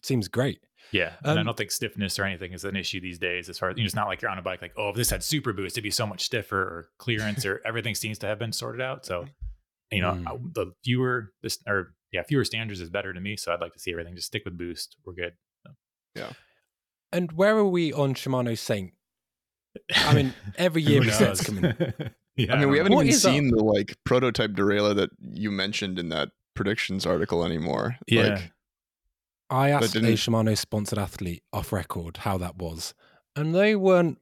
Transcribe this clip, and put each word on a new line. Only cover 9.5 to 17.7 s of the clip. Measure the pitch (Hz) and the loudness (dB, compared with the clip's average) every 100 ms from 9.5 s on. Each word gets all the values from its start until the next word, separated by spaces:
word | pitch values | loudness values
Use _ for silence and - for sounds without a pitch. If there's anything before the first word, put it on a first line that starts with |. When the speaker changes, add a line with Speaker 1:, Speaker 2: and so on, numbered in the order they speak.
| - _ _ _ | -12 _ _ _
Speaker 2:
you | 104 | 0
know, | 90 | 2
Speaker 1:
Mm. | 90 87 | 0 -6
Speaker 2:
I, | 123 123 | -8 -8
the | 85 90 - | -6 -6 -6
fewer, | 123 123 127 123 104 _ | -2 0 2 0 -4 _
this, | 110 - - | -10 -8 -2
or | 101 82 _ _ | -2 -4 _ _
yeah, | 92 | -6
fewer | - 143 | 0 0
standards | 110 113 113 98 | 0 -4 -6 -8
is | 85 | -6
better | 95 95 | -6 -6
to | 90 | -8
me. | 95 104 | -8 -8
So | - | -4
I'd | 85 | -4
like | 85 | -4
to | _ | _
see | - | -8
everything | 85 85 90 | -8 -8 -10
just | - | -8
stick | 107 | -8
with | - 87 | -8 -10
boost. | 87 80 - _ - | -8 -8 -12 _ -18
We're | |
good. | 87 87 85 _ _ - | -10 -10 -10 _ _ -20
So. | - _ _ _ - | -20 _ _ _ -14
Speaker 3:
Yeah. | - - _ _ _ _ _ _ _ | -12 -14 _ _ _ _ _ _ _
Speaker 1:
And | 175 180 | -4 -2
where | 160 196 220 | 2 4 6
are | |
we | 202 | 4